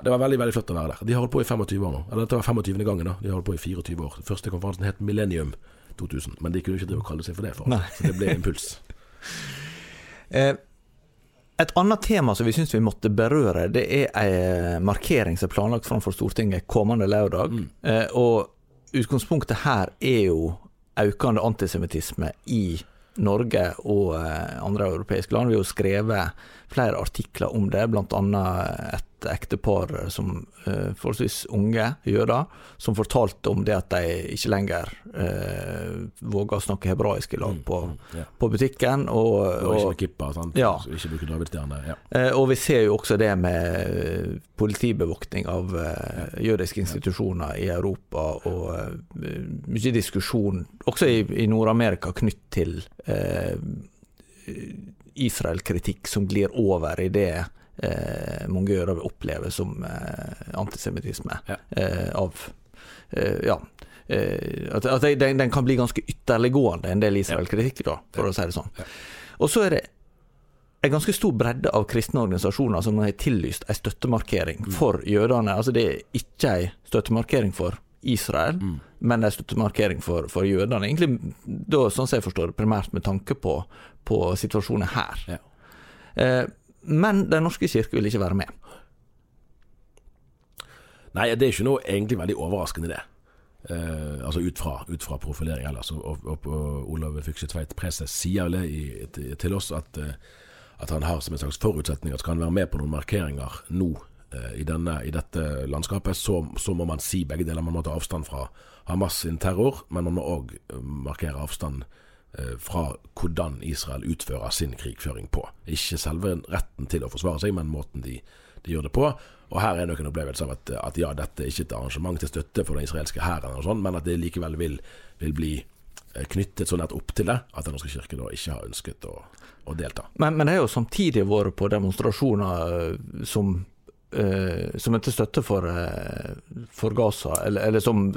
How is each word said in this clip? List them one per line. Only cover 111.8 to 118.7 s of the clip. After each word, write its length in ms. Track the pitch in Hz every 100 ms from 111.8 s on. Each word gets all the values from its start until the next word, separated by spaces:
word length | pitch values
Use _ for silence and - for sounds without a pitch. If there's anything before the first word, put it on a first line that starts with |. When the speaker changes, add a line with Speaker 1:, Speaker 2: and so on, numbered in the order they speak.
| - - - - _ -
Speaker 1:
eh, 160 | 62 60
fra 300 | - 90 73 - - -
hvordan 400 | 85 82 82 67 -
Israel 400 | 71 - 65 71
utfører 420 | 80 - 65 55
sin 220 | - 73 58
krigføring 480 | 62 - 71 57 50
på. 140 | - - - -
Ikke 320 | 78 - 80
selve 380 | 78 82 98 85 -
retten 400 | 85 - - 67
til 140 | 85
å 80 | 62
forsvare 320 | 67 90 76
seg, 80 | 104
men 140 | 92 78
måten 300 | 73 69 69
de, 140 | 62 60 - - - -
de 100 | 85